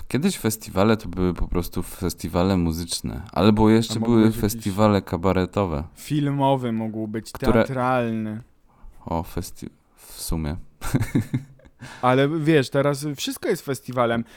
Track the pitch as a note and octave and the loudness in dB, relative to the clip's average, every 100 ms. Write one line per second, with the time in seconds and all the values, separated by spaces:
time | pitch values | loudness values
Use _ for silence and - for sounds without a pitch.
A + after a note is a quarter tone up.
0 | - B2+ F#3+ - A2+ G#2+ - F#2+ G#2 G#2+ | -4 0 0 0 -2 -2 -4 2 4 2
1 | F2+ F2 F2+ E2 D#2+ F2 E2+ - F2 - | 0 -2 0 0 -2 -2 -4 -6 -8 -4
2 | F2 - E2+ F2 F#2 F#2+ E2+ D#2+ E2+ - | -4 -4 -2 2 2 4 2 0 -4 -6
3 | - C2 - - G2+ G#2+ A2 A2 A2 A2+ | -6 -8 -6 2 4 6 6 6 2 -2
4 | A2 A#2 A2 A2 G2+ A2+ G#2 F#2+ G#2+ G2+ | 2 4 4 4 -2 -2 -4 2 4 4
5 | - F2+ F#2 F#2 F2+ - G2 D2 D#2+ - | 0 -2 0 2 0 0 -2 -2 -6 -12
6 | - D3 C#3+ C#3+ C#3 C3+ B2 A2+ A2+ A2 | -4 -2 -2 0 2 2 0 -4 -4 -6
7 | A2 A2 G#2+ - C3 A2+ - C3 B2 B2+ | -6 -6 -10 -2 2 4 2 0 0 0
8 | A#2 A2 G#2+ A2 - _ _ _ - - | 0 -2 -6 -8 -14 _ _ _ -20 -16
9 | - E2 E2 - F#2 - - - _ _ | -6 -6 -4 -8 -10 -12 -16 -16 _ _
10 | - - - E2 D2+ E2+ - _ - C3+ | -20 -14 -6 -4 -4 -6 -10 _ -4 -2
11 | - - - C3 - - - _ B2 - | 0 -2 -2 -6 -8 -16 -20 _ -20 -2
12 | B2 C3 C#3+ E3 D3+ D#3 B2+ C#3 C#3 C#3+ | 2 4 2 2 4 4 4 2 0 0
13 | D3+ C#3 - C4+ E4 F#3 - C3 - B2 | -4 -6 -6 -4 -2 -2 -4 -6 -4 0
14 | A#2 A#2 A#2 | 0 0 -4